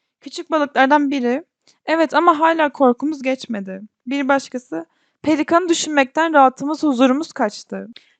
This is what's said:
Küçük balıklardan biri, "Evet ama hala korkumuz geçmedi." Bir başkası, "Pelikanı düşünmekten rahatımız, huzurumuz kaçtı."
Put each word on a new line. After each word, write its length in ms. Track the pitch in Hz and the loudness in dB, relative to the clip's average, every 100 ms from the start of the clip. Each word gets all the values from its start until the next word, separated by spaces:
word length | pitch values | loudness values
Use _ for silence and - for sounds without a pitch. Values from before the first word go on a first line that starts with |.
| _ _ | _ _
Küçük 300 | - - 339 | -18 -16 -4
balıklardan 600 | 311 285 - 262 294 285 | -2 -2 2 2 4 2
biri, 340 | 277 240 262 349 _ _ _ - | -2 -2 -4 -6 _ _ _ -4
"Evet 280 | 320 320 | 0 0
ama 240 | 294 349 302 | 2 2 4
hala 300 | 330 330 294 | 2 2 -2
korkumuz 540 | - 269 240 285 302 | 2 2 2 -2 -6
geçmedi." 600 | 262 262 - 214 190 190 208 _ - | -4 -6 -6 -10 -10 -14 -16 _ -8
Bir 220 | 277 269 | -4 0
başkası, 580 | 277 - 254 - 320 330 _ _ _ | 0 -2 -12 -10 -12 -12 _ _ _
"Pelikanı 460 | - 311 311 339 359 | -2 0 2 0 2
düşünmekten 680 | 330 311 294 262 - 330 | -2 0 0 0 0 0
rahatımız, 480 | 302 262 254 277 311 | 4 4 2 -6 -2
huzurumuz 500 | 311 247 262 262 320 | -2 2 2 2 -4
kaçtı." 560 | - 220 - - 196 196 233 _ _ | -6 -6 -6 -12 -14 -14 -20 _ _